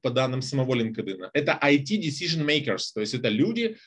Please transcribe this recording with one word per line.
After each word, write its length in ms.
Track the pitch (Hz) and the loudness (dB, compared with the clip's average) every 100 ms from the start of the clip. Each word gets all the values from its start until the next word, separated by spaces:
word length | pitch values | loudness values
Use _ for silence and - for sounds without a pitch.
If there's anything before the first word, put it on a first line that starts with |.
по 80 | 127 | 0
данным 320 | 123 131 131 | 2 2 -2
самого 320 | 135 139 127 123 | -2 0 2 2
LinkedIn, 560 | 113 110 98 95 92 | 0 -2 -6 -8 -4
это 240 | 147 147 - | 0 0 2
I 200 | 143 143 | 4 4
T 180 | 139 214 | 2 -2
decision 480 | 160 - 175 160 147 | -2 -4 -2 0 2
makers, 480 | 151 147 113 - | 2 0 -2 -4
то 80 | 113 | -4
есть 140 | 107 127 | -4 -2
это 140 | 117 | 0
люди, 480 | 107 180 233 226 220 | 2 2 2 -2 -4